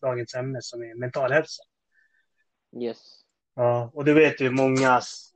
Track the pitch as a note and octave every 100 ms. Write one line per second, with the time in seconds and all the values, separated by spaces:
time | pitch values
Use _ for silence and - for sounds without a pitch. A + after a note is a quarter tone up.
0 | C3 B2 A#2 B2+ C3 B2+ - A#2+ A#2 A#2
1 | B2 C#3+ C3 D3+ D3+ - _ _ _ _
2 | _ _ _ _ _ _ _ A#2+ A#2 -
3 | - _ _ _ _ B2 A#2+ A#2+ A#2 D3
4 | D3 D3+ D3 - C3 C3 C3 C3 C3 B2
5 | - - -